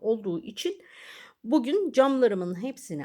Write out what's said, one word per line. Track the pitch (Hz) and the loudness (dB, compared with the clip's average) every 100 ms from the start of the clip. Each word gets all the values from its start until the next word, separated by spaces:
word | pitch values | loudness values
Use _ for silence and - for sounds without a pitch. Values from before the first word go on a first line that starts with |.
olduğu | 214 220 202 170 | -2 -2 -2 -6
için | - - 349 403 - - - - - _ | -6 -6 -6 -6 -14 -20 -20 -20 -20 _
bugün | 226 294 240 392 339 | 0 0 2 0 2
camlarımın | 262 269 262 233 190 180 180 | 4 4 4 2 2 -4 -6
hepsini | 254 262 - 151 | -8 -10 -10 -10